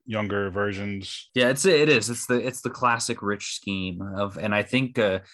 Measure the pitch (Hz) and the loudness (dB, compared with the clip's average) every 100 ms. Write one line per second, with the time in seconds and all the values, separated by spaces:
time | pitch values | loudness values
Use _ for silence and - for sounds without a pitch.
0 | - 107 104 101 98 95 101 98 101 98 | -6 -4 -2 -2 -2 -2 -2 -2 -6 -8
1 | 95 - - 127 123 131 190 151 151 127 | -10 -14 -4 2 2 4 4 6 6 4
2 | 107 117 - 120 123 - 123 - 123 117 | 2 -6 0 0 0 -4 -8 0 0 2
3 | - 117 101 104 - - 101 95 92 87 | -2 -2 -4 -4 -6 -8 -6 -4 -4 -6
4 | 98 98 101 92 104 104 101 127 127 123 | -8 -4 -4 -4 0 0 2 0 0 2
5 | 104 92 - | 2 2 -4